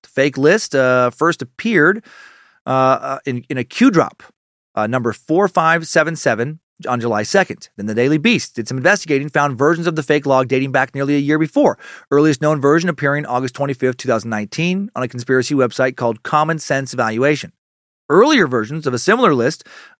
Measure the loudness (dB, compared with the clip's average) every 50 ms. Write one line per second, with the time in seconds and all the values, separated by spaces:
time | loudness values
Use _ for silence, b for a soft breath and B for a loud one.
0 | _ -8 -2 0 0 0 2 2 4 4 4 4 0 -2 0 0 2 4 4 2
1 | 2 0 0 0 0 0 0 -2 -8 -12 _ -6 -4 0 2 4 4 4 2 0
2 | B B B B B B B B B B B B B -4 0 2 2 2 2 0
3 | -2 -8 -10 -8 _ -8 -8 -8 -8 _ -8 -8 -8 _ 0 2 2 4 4 2
4 | -2 -2 -6 _ -20 -20 _ _ _ _ _ _ _ _ _ -4 -4 -2 -2 -2
5 | -2 -4 -6 -6 _ 0 2 2 2 2 2 2 2 2 0 0 -2 0 0 0
6 | 0 0 -4 -2 0 0 0 0 -2 -6 -8 -14 _ _ _ _ -6 -4 -4 -2
7 | -2 -2 -2 -2 -2 0 0 0 0 0 -6 -16 -16 -20 _ -10 -8 -4 -2 0
8 | 2 2 0 2 2 0 0 0 -2 -6 _ -10 -8 -6 -8 -2 0 0 0 0
9 | 0 -2 -2 -2 -2 -2 -2 -2 -2 0 0 0 0 0 0 0 -2 -4 -4 -4
10 | -2 0 0 0 2 2 2 2 2 2 0 -2 -2 0 0 0 -2 -2 -4 -6
11 | -2 0 0 0 0 0 0 0 -2 -2 0 2 2 2 2 B B B B B
12 | B B 2 4 4 4 2 2 0 0 0 2 2 2 2 2 0 -2 -4 -2
13 | -2 -2 -2 -2 -4 -4 -4 -4 -4 -4 -6 -6 -6 -6 -4 -2 -2 -4 -4 -4
14 | -4 -2 -2 -2 -2 -4 -6 -6 -6 -8 -6 -4 -2 -2 -2 -4 -6 -8 _ -8
15 | -8 -8 -8 -10 -4 0 0 0 0 0 0 0 0 0 0 -2 -2 -2 -2 -2
16 | -2 -2 -2 -4 _ -2 0 0 0 0 -2 -6 -4 -4 -4 -4 -4 -6 -4 -4
17 | -2 -2 0 0 0 0 0 -2 -6 -14 _ _ _ _ _ _ _ _ _ _
18 | _ 2 4 4 6 6 4 2 2 2 0 -2 -2 -4 -8 -6 -4 -4 -4 -2
19 | 2 2 2 4 4 2 4 2 0 0 -2 -4 -16 B B B B B B